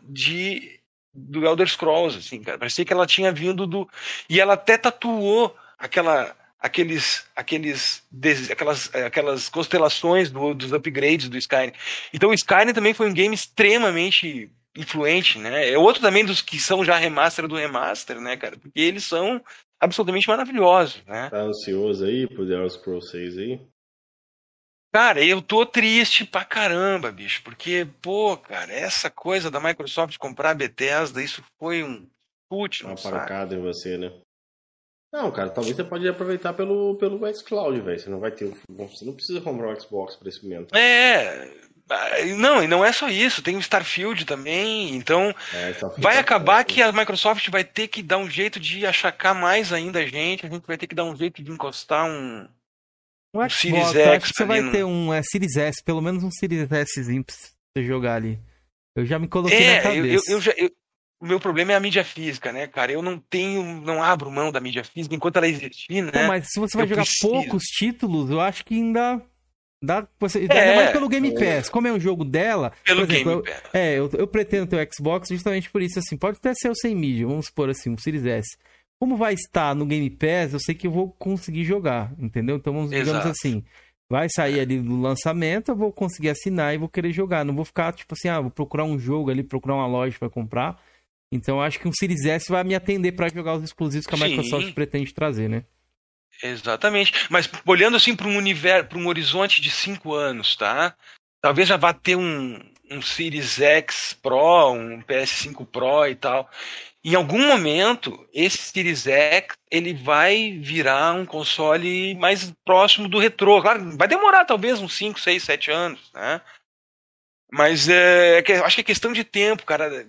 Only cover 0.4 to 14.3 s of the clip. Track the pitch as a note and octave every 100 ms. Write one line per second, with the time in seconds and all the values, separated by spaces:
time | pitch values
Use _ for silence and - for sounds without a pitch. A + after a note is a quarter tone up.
0.4 | F#3 F#3+ - - _ _ _ C3+ C#3 D3
1.4 | D#3+ E3+ F#3 - D#3+ D#3 E3+ G#2 - A#2+
2.4 | G#2+ - B2 - F3 F3+ F3 - F#3+ D3+
3.4 | F3 F#3 F#3+ F#3+ F#3 - - - - E3
4.4 | G3 G3 - A3+ B3 A#3 A#3+ A3+ G3+ A3
5.4 | A#3 - - - - - E3 D3 A#2+ -
6.4 | _ _ B2+ - E3 D#3+ - - - -
7.4 | B2+ D#3+ D3+ C3+ - - _ C3 D3 C#3
8.4 | B2+ - D3 C#3 - B2+ A#2+ D#3+ C#3+ C3+
9.4 | - D#3+ D#3 F3 D#3 - E3+ F3+ E3+ C3+
10.4 | C#3+ C#3+ C3 D3 D#3 C#3 C#3+ E3 B2+ B2
11.4 | - C3+ B2+ - - - - D#3+ G3+ G#3
12.4 | - F#3+ A3 A#3 G#3 A3 G#3+ F3 G3+ G#3+
13.4 | - - G3+ A#3 A3 E3+ F#3 F3+ E3+